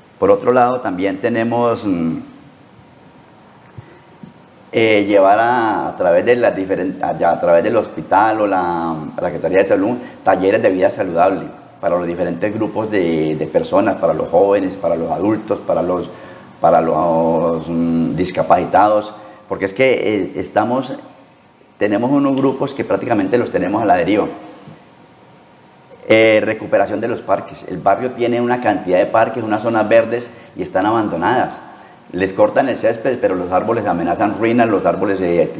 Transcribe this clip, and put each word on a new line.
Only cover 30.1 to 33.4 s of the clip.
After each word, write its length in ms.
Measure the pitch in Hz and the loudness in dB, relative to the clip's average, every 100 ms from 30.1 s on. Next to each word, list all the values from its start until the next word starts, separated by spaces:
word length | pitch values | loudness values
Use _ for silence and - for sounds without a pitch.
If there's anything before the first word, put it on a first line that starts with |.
| 117 120 - - - | -2 -8 -16 -14 -10
y 60 | |
están 220 | 90 92 104 | -4 -2 0
abandonadas. 760 | 113 101 82 95 123 - - - - - - - | 0 -2 -2 0 0 -2 -6 -18 -20 -20 -20 -10
Les 220 | 90 95 | -4 -2
cortan 340 | 104 107 135 135 | 2 2 2 0
el 80 | 95 | 0
césped, 440 | 110 - 139 120 | -2 0 -2 0
pero 140 | 101 | 0
los 160 | 90 | -2